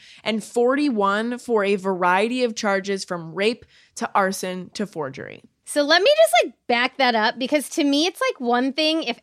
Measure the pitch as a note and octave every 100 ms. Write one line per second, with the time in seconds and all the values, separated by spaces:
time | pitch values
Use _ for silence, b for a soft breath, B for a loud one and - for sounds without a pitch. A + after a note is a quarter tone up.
0 | B B - A3 - A#3+ A#3+ C#4 D4 A3
1 | G3 G3+ A#3 B3 - A3 G3 G3+ F#3+ F#3
2 | F3+ F#3 A3+ B3+ B3 A3 G#3+ G3 G3 G3
3 | - F3 E3 D#3+ G#3+ A#3+ - b b -
4 | - G3+ F#3+ G3 F#3 F#3 F3 - G3+ E3
5 | C#3 C3 G1+ G1+ _ _ - D4 D4 E4+
6 | G#4 D5+ D#5+ F5 F4 - - A#3+ B3+ -
7 | B3+ A3+ G#3+ - B3+ D4 A#3 - C#4+ C#4+
8 | F4 - C5 - A#3+ A#3+ C4+ C4+ D#4 D#4+
9 | A#3 A3+